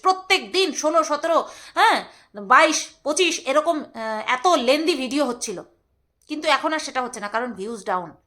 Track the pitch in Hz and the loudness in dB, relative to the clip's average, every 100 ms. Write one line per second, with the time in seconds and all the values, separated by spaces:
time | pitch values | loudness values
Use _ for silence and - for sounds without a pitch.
0 | 370 381 - 381 220 370 359 254 302 330 | 0 0 2 0 0 0 0 0 0 0
1 | 311 294 330 311 285 - - - 440 233 | 0 -2 2 0 0 -10 -8 2 2 2
2 | - - _ 208 196 262 320 302 - _ | -2 -18 _ -8 4 6 6 2 -6 _
3 | 269 302 349 - 254 285 320 311 - - | -4 0 0 0 0 0 2 -2 -4 -10
4 | 220 214 220 247 359 320 240 294 330 294 | -8 -6 -2 0 2 2 4 2 2 -2
5 | 254 277 262 240 - 175 - _ _ _ | -2 -2 -2 -4 -8 -10 -12 _ _ _
6 | _ _ - 302 320 269 311 311 302 262 | _ _ -12 -4 0 2 0 -4 -4 -6
7 | 240 233 208 220 247 185 202 233 208 185 | -6 -8 -6 -4 -6 -8 -10 -8 -4 -4
8 | 165 - | -4 -16